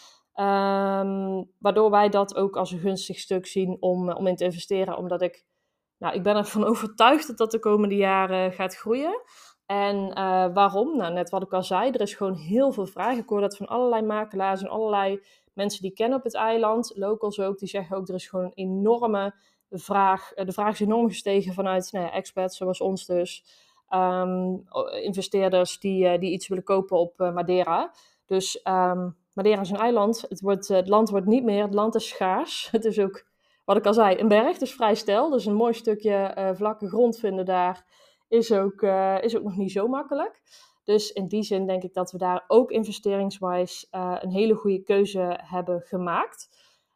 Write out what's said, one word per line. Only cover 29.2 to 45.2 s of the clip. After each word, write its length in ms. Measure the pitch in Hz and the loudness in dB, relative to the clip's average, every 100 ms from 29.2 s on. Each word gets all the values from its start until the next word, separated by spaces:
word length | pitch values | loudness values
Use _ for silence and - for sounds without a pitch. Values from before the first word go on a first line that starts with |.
| _ 196 | _ 0
Madeira 220 | 202 202 | 2 2
is 100 | 180 | 0
een 60 | 202 | 0
eiland. 480 | 233 233 208 226 - | 2 4 2 0 -6
Het 120 | 185 | -6
wordt, 300 | 190 196 196 | 0 0 2
eh, 60 | 190 | 2
het 120 | 185 | 4
land 220 | 214 226 | 4 4
wordt 160 | 196 190 | 2 2
niet 180 | 254 | 2
meer, 180 | 233 202 | 2 0
het 120 | 208 | 0
land 200 | 202 220 | 0 0
is 140 | 220 - | 0 -4
schaars. 600 | - 185 202 320 - - | -2 0 0 -2 -8 -4
<laughs> 20 | |
Het 140 | 220 | -2
is 160 | 220 208 | 0 0
ook, 260 | 190 196 _ _ _ _ | -2 -2 _ _ _ _
wat 120 | - 202 | 0 2
ik 100 | 208 | 4
al 80 | |
zei, 240 | 220 208 185 | 6 6 6
een 100 | 220 | 6
berg, 300 | 208 269 359 | 6 4 0
dus 160 | 262 | -4
vrij 200 | - 220 | 0 2
steil. 360 | 214 - 202 311 | 2 2 2 2
Dus 160 | 254 202 | 0 0
een 80 | |
mooi 180 | 208 233 | 2 2
stukje, 420 | 233 226 208 214 | 0 -2 0 0
eh, 360 | 196 196 - 190 | 0 -2 -2 -4
vlakke 340 | 185 214 214 196 | 0 -2 -4 -4
grond 300 | 170 240 226 | 2 2 2
vinden 260 | 202 185 | -4 -2
daar 400 | 185 180 180 185 _ _ _ _ - | 0 0 0 -2 _ _ _ _ 0
is 240 | 233 226 | 2 4
ook, 300 | 196 196 196 | 2 2 0
eh, 400 | 202 190 190 190 | 0 2 2 0
is 140 | 226 220 | 0 -2
ook 60 | |
nog 140 | 208 185 | -4 -4
niet 160 | 196 | -4
zo 160 | 196 226 | -2 -2
makkelijk. 540 | 269 294 285 415 - _ - - _ | -2 -4 -4 -4 -8 _ -20 -20 _
Dus 280 | - 208 208 | 0 0 0
in 140 | 196 185 | -6 -4
die 160 | 214 | -4
zin 240 | 208 196 190 | -2 -2 -2
denk 160 | 185 | -4
ik 120 | 185 | -4
dat 160 | 185 180 | -6 -6
we 80 | 180 | -4
daar 260 | 180 180 - | -2 -2 2
ook 240 | 226 254 | 2 4
investeringswise, 1160 | 220 208 202 202 196 196 - 185 180 180 - - | -2 -4 -4 -2 -2 -2 -4 -4 -2 -4 -6 -12
eh, 260 | 185 180 180 | -8 -6 -6
een 100 | 190 | -4
hele 240 | 190 220 | 0 2
goede 280 | 214 202 190 | 2 2 -2
keuze 560 | 196 196 202 190 | 2 2 2 0